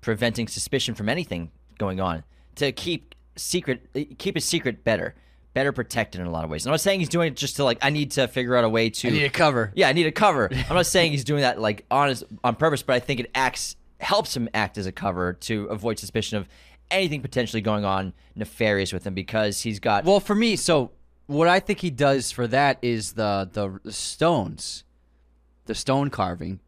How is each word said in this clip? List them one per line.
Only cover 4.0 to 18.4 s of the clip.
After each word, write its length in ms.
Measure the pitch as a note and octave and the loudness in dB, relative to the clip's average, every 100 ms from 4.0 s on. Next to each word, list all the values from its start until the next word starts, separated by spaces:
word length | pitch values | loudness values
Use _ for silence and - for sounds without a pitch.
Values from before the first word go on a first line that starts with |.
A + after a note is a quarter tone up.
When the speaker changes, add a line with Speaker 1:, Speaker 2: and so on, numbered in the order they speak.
| D3 - | -8 -6
Speaker 1:
keep 180 | F#3+ E3+ | -4 -2
a 40 | |
secret 440 | - E3+ C3+ A2 | -2 -2 -2 -4
better, 300 | - G#2+ E2+ - _ _ _ | 0 0 -2 -8 _ _ _
better 180 | - C#3 | -2 -2
protected 480 | B2+ A#2 A#2+ G#2+ F2+ | -2 -4 -4 -4 -4
in 60 | F2 | -6
a 40 | |
lot 140 | E2 | -4
of 60 | D#2+ | -4
ways. 160 | D#2 D#2 | -6 -2
I'm 60 | |
not 80 | D#3 | 0
saying 200 | G3 G3 | 2 0
he's 80 | D#3+ | 0
doing 200 | E3+ E3 | 0 -2
it 80 | A#2+ | -2
just 200 | C#3+ - | -6 0
to, 80 | |
like, 140 | C#3 A#2 | 0 2
"I 80 | C3+ | 0
need 220 | D3+ C#3+ | 0 -2
to 160 | - B2 | 0 0
figure 260 | - B2 | 0 2
out 100 | B2 | 4
a 40 | A2+ | 4
way 220 | A2+ A2+ | 4 2
to" 180 | - A#2+ | 0 0
Speaker 2:
I 20 | |
need 120 | A2+ | 2
a 60 | C#3+ | 0
cover. 420 | - D#3+ B2+ G#2+ | 4 4 4 0
Speaker 1:
Yeah, 140 | G2+ E3+ | 2 4
"I 40 | |
need 100 | D3+ D#3+ | 4 2
a 60 | |
cover." 380 | D#3 G#3+ D3+ G2+ B2+ | 4 2 4 0 0
Speaker 2:
<laughs> 80 | B2+ | 0
Speaker 1:
I'm 80 | E3 | 0
not 80 | |
saying 280 | F3 F#3+ E3+ | 2 4 2
he's 120 | C#3+ | 2
doing 160 | A#2 D3 | 0 2
that, 180 | C3 - | 2 2
like, 280 | G#2+ G#2 - | 0 -2 0
on 180 | C3+ C#3+ | 2 4
his, 120 | B2+ - G#2+ | 0 -6 -2
on 120 | A#2+ A#2+ | -2 2
purpose, 260 | D#3+ C#3+ | 2 2
but 140 | - B2 | 2 0
I 40 | |
think 200 | - C3+ | 2 -4
it 100 | A#2+ | -2
acts, 420 | B2+ C3 - - - - _ | 0 0 0 -10 -10 -20 _
helps 360 | - G3+ D3+ - | 0 0 0 -2
him 120 | A#2 | -2
act 240 | G#2 G#2 - | 0 -2 -2
as 80 | F#2+ | -8
a 60 | |
cover 420 | F#2 G2+ F2+ F2+ | -4 -4 0 -2
to 320 | F2+ - A2 G2+ | -4 -4 -4 -2
avoid 320 | G#2+ A2 G#2+ | -4 -2 -4
suspicion 400 | G2 - G#2+ G#2+ | -4 -4 -2 -4
of 100 | F#2+ - - - _ | -6 -14 -20 -20 _
anything 300 | F#3 F#3 D3 | 0 0 -2
potentially 380 | C3 C3 A#2 A2+ | -4 -2 -2 -2
going 240 | G#2+ G#2+ | 0 0
on 280 | G2+ F#2+ F#2+ - _ | 0 0 -2 -8 _
nefarious 580 | - | -10